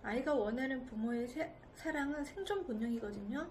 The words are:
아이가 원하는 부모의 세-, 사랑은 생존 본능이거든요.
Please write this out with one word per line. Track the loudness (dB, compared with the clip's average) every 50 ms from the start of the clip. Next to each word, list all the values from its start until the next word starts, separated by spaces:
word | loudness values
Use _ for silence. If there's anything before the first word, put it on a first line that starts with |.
| -2
아이가 | 0 0 0 4 4 4
원하는 | 4 4 4 2 2 2 0 0 -2 -4
부모의 | -6 -2 -2 0 2 2 0 0
세-, | -2 -2 -2 -4 -4 -4 -12 -16 -18 -16
사랑은 | -6 -4 0 0 2 2 2 2 0 -2
생존 | -4 -4 -6 0 0 2 0 2
본능이거든요. | 0 0 0 2 2 2 0 0 -2 -4 -4 -4 -2 -2 -2 -2 -4